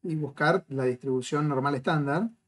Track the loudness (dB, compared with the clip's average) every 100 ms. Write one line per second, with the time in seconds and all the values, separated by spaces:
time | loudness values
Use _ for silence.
0 | -4 -4 -4 0 2 2 0 -2 0 0
1 | -2 -2 0 0 0 0 0 0 0 0
2 | 2 0 -2 -6